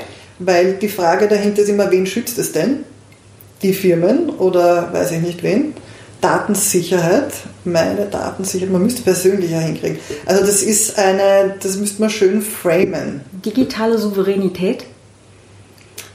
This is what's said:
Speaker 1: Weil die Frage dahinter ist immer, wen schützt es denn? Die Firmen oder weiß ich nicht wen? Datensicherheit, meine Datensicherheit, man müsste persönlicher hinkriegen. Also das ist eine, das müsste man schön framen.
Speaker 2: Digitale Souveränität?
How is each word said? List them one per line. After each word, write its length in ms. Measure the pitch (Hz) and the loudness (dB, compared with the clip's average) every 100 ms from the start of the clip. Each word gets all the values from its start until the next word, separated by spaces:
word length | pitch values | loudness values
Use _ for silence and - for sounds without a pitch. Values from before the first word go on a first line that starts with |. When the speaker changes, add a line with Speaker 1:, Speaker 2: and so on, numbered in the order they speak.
| - - - - | -8 -20 -20 -6
Speaker 1:
Weil 340 | 180 175 185 | 0 2 2
die 160 | 190 208 | 0 -4
Frage 380 | - 170 185 208 | 0 2 2 2
dahinter 340 | 208 208 208 | 2 2 2
ist 60 | 202 | 2
immer, 200 | 202 185 | 2 2
wen 160 | 185 190 | 2 0
schützt 320 | 233 - - | -4 -4 -4
es 140 | 160 | -4
denn? 320 | 156 202 302 - - - - - - - - | 0 0 -2 -6 -18 -20 -20 -20 -20 -20 -2
Die 120 | 196 | 0
Firmen 580 | - 185 165 175 285 330 | 2 2 4 4 2 0
oder 600 | - 185 175 175 175 175 | 0 2 4 4 2 0
weiß 200 | 175 175 | -2 -2
ich 100 | 165 | -2
nicht 220 | 175 175 | -4 -4
wen? 320 | 165 220 302 - - - - - | -2 0 -2 -6 -16 -20 -20 -4
Datensicherheit, 1120 | 269 - - 196 - 180 165 180 165 226 - - - - | 0 0 0 -2 0 -2 0 0 2 2 0 -8 -16 -12
meine 440 | 180 170 180 196 202 | -2 0 0 -2 -4
Datensicherheit, 640 | - - - 190 185 190 | -6 -6 -6 -6 -4 -2
man 80 | 185 | 0
müsste 220 | 220 240 | 0 0
persönlicher 560 | 190 180 185 196 170 165 | 0 2 2 2 0 -2
hinkriegen. 400 | 160 - 165 160 - - - | -2 -4 -4 -6 -8 -8 0
Also 180 | 190 | 2
das 200 | 196 202 | 2 0
ist 340 | 220 208 - - | 0 0 0 2
eine, 580 | 190 196 196 196 190 196 | 2 4 4 4 4 -2
das 160 | 190 190 | -6 -4
müsste 240 | 202 - | -4 -2
man 80 | 214 | -2
schön 320 | 214 190 214 | 2 2 2
framen. 800 | 214 - 180 170 196 151 131 139 - 185 220 | -2 -4 0 2 0 -2 -6 -10 -12 -10 -4
Speaker 2:
Digitale 540 | 254 247 220 226 226 | 0 0 0 0 0
Souveränität? 840 | 208 196 190 196 185 185 185 254 - - - _ - - - - - - - - - | 0 0 0 0 -2 -2 -4 -4 -10 -20 -20 _ -20 -20 -20 -20 -20 -20 -20 -20 -20